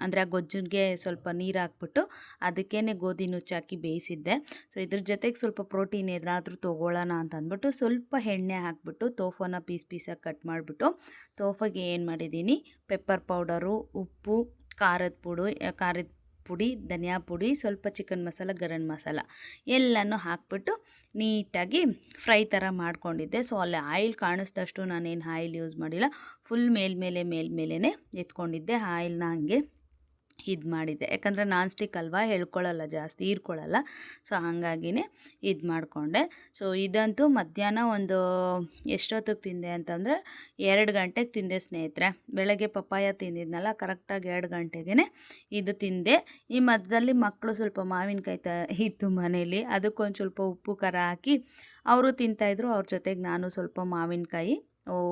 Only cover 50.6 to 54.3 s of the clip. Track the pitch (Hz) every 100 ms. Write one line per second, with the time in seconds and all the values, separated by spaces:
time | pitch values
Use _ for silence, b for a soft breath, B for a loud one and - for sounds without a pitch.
50.6 | - 196 190 180 175 175 269 285 B B
51.6 | B B - 240 262 254 233 214 208 196
52.6 | 240 214 196 185 190 190 180 175 180 180
53.6 | 175 - 180 170 170 175 175